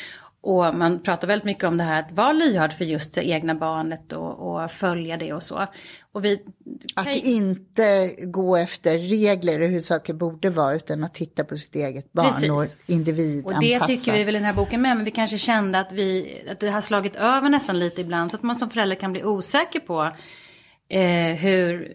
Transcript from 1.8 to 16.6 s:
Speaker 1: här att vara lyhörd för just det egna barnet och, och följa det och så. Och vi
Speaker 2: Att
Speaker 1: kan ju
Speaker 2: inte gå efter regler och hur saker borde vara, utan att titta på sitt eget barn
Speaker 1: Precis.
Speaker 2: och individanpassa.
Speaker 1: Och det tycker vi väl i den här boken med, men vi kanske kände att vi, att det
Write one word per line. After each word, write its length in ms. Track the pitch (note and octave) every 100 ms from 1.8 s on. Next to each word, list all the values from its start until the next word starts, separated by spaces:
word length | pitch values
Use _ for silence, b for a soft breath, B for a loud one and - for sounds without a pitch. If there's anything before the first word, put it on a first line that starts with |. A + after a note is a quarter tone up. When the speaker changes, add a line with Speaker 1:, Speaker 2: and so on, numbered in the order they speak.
Speaker 1:
här 160 | E3 D#3
att 80 | D#3
vara 220 | E3+ C4
lyhörd 400 | D#4 D#4+ F#3 D#3
för 120 | - E3
just 300 | D3+ - F3
det 140 | F3
egna 260 | D#3+ E3 D#3
barnet 580 | D#3+ D#3+ D#3+ D#3+ -
och, 480 | D#3 E3 - F3+ E3+
och 80 | E3
följa 460 | - F#3 E3+ E3 E3
det 160 | D#3
och 100 | D3+
så. 240 | - - G3 B B B B
Och 140 | G#3 G3+
vi 160 | G3 - - - - - -
Speaker 2:
Att 80 |
Speaker 1:
kan 100 | C4+
ju 60 | C#4
Speaker 2:
inte 960 | C4 A3+ F#3+ F#3 - - G#3+ G3 F#3 - F3+
gå 300 | F#3 F#3 F3
efter 420 | F3 - E3 E3
regler 640 | F3+ G#3+ G#3 F#3 F3 D#3
och 60 | E3+
hur 120 | F3
saker 340 | D#3+ D#3+ -
borde 360 | D#3+ E3+ D#3+ F#3+
vara, 260 | E3 C#3 D#3+
utan 280 | - D3+
att 100 | D#3
titta 300 | - E3 -
på 120 | D3 D3+
sitt 180 | - D3+
eget 360 | C#3 C3 -
barn 140 | E3+ C3+
Speaker 1:
Precis. 220 | C3+ D3+
Speaker 2:
och 160 | D3 D3 - -
individanpassa. 640 | E3+ D#3 D#3+ D#3 C#3+ F#3+ -
Speaker 1:
Och 60 |
det 160 | A#3 B3
tycker 340 | - B3 A#3
vi 100 | G#3+
väl 120 | G#3 G#3+
i 20 |
den 80 | G#3
här 80 |
boken 280 | G3 G3 A#3
med, 140 | C4 A#3
men 100 | G#3+
vi 60 |
kanske 260 | A3+ G#3+ G#3+
kände 420 | - A3 G3 F#3
att 120 | F#3+
vi, 500 | F#3+ F#3+ F#3 C#3 - -
att 80 |
det 100 | F#3+